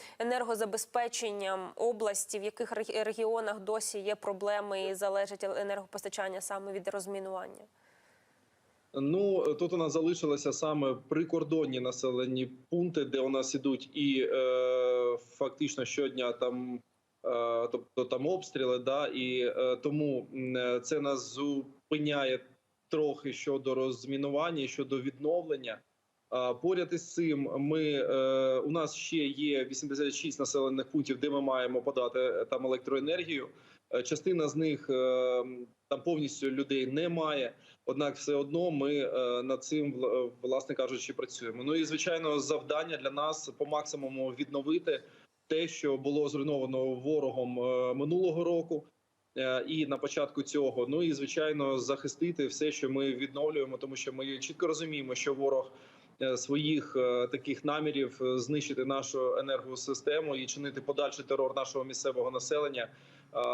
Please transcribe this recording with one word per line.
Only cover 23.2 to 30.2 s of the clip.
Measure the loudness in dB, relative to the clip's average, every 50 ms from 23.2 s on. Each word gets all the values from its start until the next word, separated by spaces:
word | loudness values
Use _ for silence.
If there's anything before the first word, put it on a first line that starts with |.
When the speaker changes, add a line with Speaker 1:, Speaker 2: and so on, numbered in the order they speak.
| -4 -6 -6
Speaker 2:
щодо | -4 -2 -2 -2 0 0 0 0
розмінування, | 0 0 0 -2 -4 -6 -6 -4 -2 -2 0 0 0 0 0 0 -2 -2
щодо | -4 -4 -4 -2 -2 -2 -2
відновлення. | -2 -4 -6 -2 0 0 0 0 0 0 -2 -4 -2 -6 -8 -10 -12 _ _ _ _ _ _ _ _ _
А, | -2 0 2 0 0
поряд | 0 2 2 2 2 2 0 -2
із | -4 -4 -4 -2
цим | 0 2 2 2 2 0 0 0 0
ми, | 0 2 2 2 2 2 2
е, | 2 2 2 4 4 4 4 4 4 4 4 4 2
у | 2 2
нас | 0 0 0 0 -2
ще | -6 -6 -2 0
є | 0 2 0 0 0 0 2 2 2 0
вісімдесят | 0 -4 -6 -4 -4 0 0 0 0 0
шість | -2